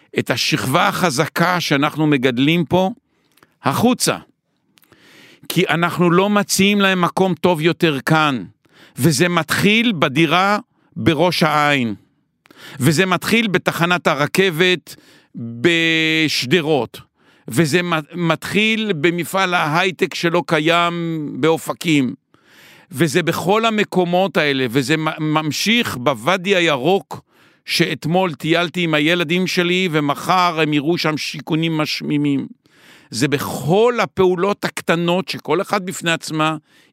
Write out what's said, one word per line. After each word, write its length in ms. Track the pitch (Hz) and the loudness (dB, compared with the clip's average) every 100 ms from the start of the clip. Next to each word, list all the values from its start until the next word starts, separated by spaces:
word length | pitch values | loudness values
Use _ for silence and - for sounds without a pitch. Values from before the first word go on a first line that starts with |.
| _ - | _ -6
את 100 | - | -2
השכבה 580 | - - 156 - 156 196 | -2 0 -2 0 0 0
החזקה 720 | 160 175 131 156 - 170 180 | 0 -2 0 -2 0 0 0
שאנחנו 480 | - 143 147 143 156 | 0 0 0 0 0
מגדלים 580 | 139 131 120 139 170 170 | 2 2 2 2 2 2
פה, 260 | 180 185 240 _ _ _ _ _ _ | 0 0 -4 _ _ _ _ _ _
החוצה. 540 | 131 131 240 247 - 92 - _ _ _ _ _ _ _ - - - - - | -4 2 2 2 0 -4 -8 _ _ _ _ _ _ _ -20 -20 -20 -20 -6
כי 140 | 165 180 | -2 0
אנחנו 420 | 156 170 - 175 | 0 -2 2 2
לא 180 | 175 196 | 4 4
מציעים 520 | 208 196 - 196 208 | 2 0 2 2 4
להם 200 | 196 185 | 2 2
מקום 320 | 170 - 190 | 0 0 0
טוב 280 | 165 180 170 | 2 0 2
יותר 380 | 160 - 170 135 | 0 2 0 0
כאן, 440 | - 156 151 127 87 - _ _ - - | 0 2 2 -2 -6 -16 _ _ -20 0
וזה 320 | 139 139 175 | 2 4 2
מתחיל 640 | 175 156 - 185 220 233 180 | 2 -2 0 2 2 2 0
בדירה 580 | 156 131 160 170 196 208 - _ _ - | 0 0 2 2 2 0 -4 _ _ -2
בראש 480 | 113 147 180 165 | 0 2 2 2
העין, 520 | 160 151 147 143 117 98 _ _ _ _ _ - - - | 2 2 2 2 0 -4 _ _ _ _ _ -20 -20 -2
וזה 260 | 131 151 190 | 0 2 2
מתחיל 420 | 175 - 226 226 | 0 0 0 2
בתחנת 600 | 175 180 151 170 175 196 | 0 -2 -2 0 0 0
הרכבת 880 | 143 143 - 190 156 180 180 - - _ - _ - | 0 -2 0 0 2 0 0 -4 -20 _ -20 _ -14
בשדרות, 1700 | 117 117 123 165 165 160 160 160 156 - 123 175 147 151 113 - - _ _ _ - | -12 -4 0 2 2 0 0 0 0 -2 0 -2 0 -2 -2 -8 -20 _ _ _ -6
וזה 340 | 113 160 170 | 0 2 0
מ-, 180 | 175 160 143 165 | 0 -4 -4 -4
מתחיל 800 | 170 156 - 196 220 220 214 | -2 -2 -2 0 0 0 -2
במפעל 600 | 165 165 175 170 190 190 | 0 0 0 -4 -2 0
ההייטק 600 | 175 160 160 190 160 180 | 0 0 0 0 -2 -4
שלא 300 | - 170 170 - | -2 -2 0 0
קיים 800 | 156 156 170 175 170 170 160 143 - | 0 2 2 0 -2 -4 -4 -6 -2
באופקים, 720 | 147 160 - 147 175 147 127 - _ _ _ - - - _ | 0 0 -2 -6 0 2 0 -4 _ _ _ -20 -20 -20 _
וזה 320 | 127 165 143 | -2 0 2
בכל 420 | 165 - 165 214 226 | -2 -2 0 0 0
המקומות 720 | 214 - 180 175 175 190 170 | 0 -2 0 0 0 0 0
האלה, 280 | 151 135 127 | 0 0 0
וזה 280 | 123 123 156 | 0 0 0
מ-, 360 | 156 156 156 | -2 -2 -2
ממשיך 640 | 156 156 135 196 233 233 - | 0 0 -2 0 0 0 -2
בוואדי 580 | 123 127 127 190 180 185 | -2 0 0 -2 0 2
הירוק, 680 | 170 143 135 190 - - - _ _ _ - | 2 0 2 0 -2 -14 -18 _ _ _ -6
שאתמול 680 | - 170 160 - 175 190 | -2 -2 -2 -2 0 0
טיילתי 480 | 147 156 165 175 180 | -2 0 0 0 -2
עם 120 | 170 | 0
הילדים 540 | 156 151 175 160 180 185 | 2 2 0 0 0 0
שלי, 420 | - 175 180 185 | 0 0 0 0
ומחר 680 | 156 147 139 - 185 175 160 | 0 0 -2 0 2 2 0
הם 120 | 156 | 0
יראו 240 | 147 139 175 | 0 0 0
שם 200 | 165 151 | -2 -4
שיכונים 600 | - 156 - 160 165 156 | -6 -10 -4 -2 -2 -2
משמימים. 720 | 151 - 147 147 147 139 127 - _ _ - - _ | -4 -6 -4 -2 0 -2 -4 -12 _ _ -20 -20 _
זה 180 | 113 147 | -4 -2
בכל 720 | 139 - - 139 190 240 233 | -2 -4 -6 0 2 4 2
הפעולות 640 | 190 - 185 180 190 202 175 | -2 0 0 2 -2 -2 -6
הקטנות, 640 | - - 139 170 180 - | -6 -2 0 2 -2 -2
שכל 320 | 131 - 160 | -8 -2 -2
אחד 240 | 196 208 180 | 0 -4 -4
בפני 260 | 165 165 | -6 -4
עצמה 460 | 165 - 156 156 156 - _ _ | -4 -4 -2 -2 -2 -10 _ _